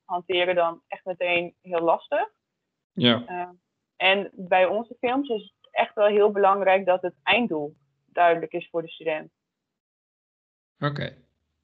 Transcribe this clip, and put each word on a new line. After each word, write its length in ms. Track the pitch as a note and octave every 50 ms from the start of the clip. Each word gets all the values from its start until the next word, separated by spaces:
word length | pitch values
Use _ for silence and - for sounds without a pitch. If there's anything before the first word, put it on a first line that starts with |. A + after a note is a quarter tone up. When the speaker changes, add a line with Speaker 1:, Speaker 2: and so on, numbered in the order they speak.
| _
Speaker 1:
hanteren 500 | - F#3 F3 F3 - F#3 F3 F3+ F3+ F3+
dan 260 | F3 E3+ E3 D#3+ - _
echt 180 | - - - -
meteen 500 | F#3+ F3+ - F3+ F3 F3 F3 F3 E3+ - _
heel 200 | - F#3 F3+ E3
lastig. 480 | E3+ E3 E3+ - - - C#4+ D#4 G4+ A4 _ _ _ _ _ _ _ _ _ _ _ _
Speaker 2:
Ja. 320 | - - A#2+ A#2+ A#2 A2 A#2
Speaker 1:
Ehm, 260 | - F3+ F3+ F3+ F3+ F3+ _ _ _ _ _ _ _ _
en 340 | - F3+ F#3+ G3 G3+ F#3+ - -
bij 320 | - F#3+ F3 G3 F#3 F#3
onze 300 | E3+ G3 G#3+ A#3 - B3+ _
films 300 | - A#3+ B3 C#4 C#4+ C#4
is 120 | A3+ G#3
het 320 | - - _ _ _ _ -
echt 220 | - A3+ - -
wel 120 | A3+ G#3
heel 240 | G#3 G#3 G#3 G3+ G#3+
belangrijk 540 | G#3 G#3 G3 F#3+ G3 G3+ F#3+ F#3+ F#3+ G3 G3
dat 160 | F3+ F3+ F#3
het 120 | F#3 F3+ - _ -
einddoel 520 | - G3 A#3 A#3+ G#3 E3+ D3+ D3 D3 - _ _ _ _ _ _
duidelijk 460 | _ - E3+ F3 E3+ E3 E3 D#3+ D#3
is 180 | - F3 E3+ -
voor 120 | - E3+
de 80 | E3 E3
student. 420 | - - D#3+ D#3+ D#3 D#3 D#3+ D#3+ _ _ _ _ _ _ _ _ _ _ _ _ _ _ _ _ _ _ _ _ _ _ _ _ _ _ _ _ _ -
Speaker 2:
Oké. 360 | C#3+ D3 C#3+ C#3+ - - - _ _ _ _ _ _ _ _ _